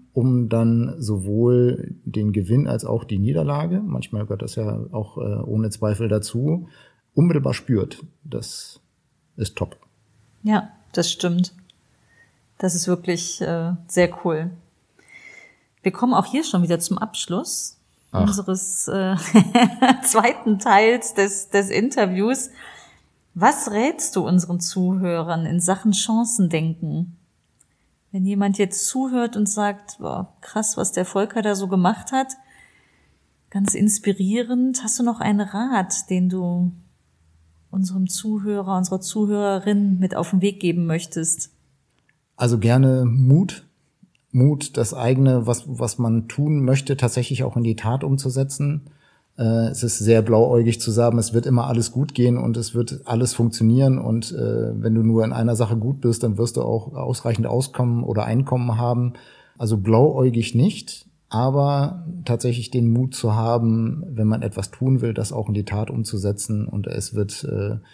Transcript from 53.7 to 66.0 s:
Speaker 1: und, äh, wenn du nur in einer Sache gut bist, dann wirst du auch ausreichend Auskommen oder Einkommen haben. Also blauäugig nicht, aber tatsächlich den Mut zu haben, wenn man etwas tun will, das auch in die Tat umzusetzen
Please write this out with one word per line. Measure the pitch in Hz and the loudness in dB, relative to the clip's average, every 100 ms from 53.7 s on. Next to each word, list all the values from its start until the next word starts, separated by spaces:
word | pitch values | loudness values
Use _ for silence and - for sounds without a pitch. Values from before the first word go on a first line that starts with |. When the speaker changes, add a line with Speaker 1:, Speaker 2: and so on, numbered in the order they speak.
| 127 135 131 | 4 4 2
Speaker 1:
und, | 120 113 117 | 0 -2 -4
äh, | 156 113 113 113 110 | -4 -2 -2 -2 -2
wenn | 110 | 0
du | 113 | 2
nur | 113 113 | 4 4
in | 110 | 2
einer | 120 117 113 | 0 0 2
Sache | 110 117 | 0 0
gut | 117 139 | -2 0
bist, | 120 113 | 0 0
dann | 117 101 | 0 0
wirst | 117 127 | -2 -2
du | |
auch | 117 113 131 | -2 -2 -4
ausreichend | 135 127 120 120 113 117 | -6 -6 -4 -2 -2 0
Auskommen | 117 135 - 123 117 | -2 -2 -2 0 0
oder | - 104 - | -2 -2 0
Einkommen | 117 135 127 123 113 | 0 0 0 0 0
haben. | 120 123 123 - - - _ - | 0 0 -2 -4 -16 -20 _ -6
Also | 110 110 | -2 0
blauäugig | 104 110 151 135 131 117 113 | 4 6 6 4 2 2 0
nicht, | 117 190 - - - - _ _ | 2 2 0 -10 -18 -20 _ _
aber | 113 131 139 143 139 147 180 160 175 135 | -2 2 2 2 2 -2 -4 -10 -8 -4
tatsächlich | 120 127 120 113 | -2 0 -2 -2
den | 127 117 | 2 2
Mut | 117 127 - | 2 0 -2
zu | 113 | -2
haben, | 107 113 117 117 113 110 151 180 | 0 2 2 2 0 -2 -4 -8
wenn | 113 107 | -2 0
man | 110 | 0
etwas | 113 - 101 | -2 -6 -8
tun | - 131 131 | -4 0 2
will, | 120 | 0
das | 104 107 | -2 -4
auch | 113 110 | -4 -4
in | 104 | -4
die | 101 | -4
Tat | 104 110 | -4 -4
umzusetzen | 120 | -6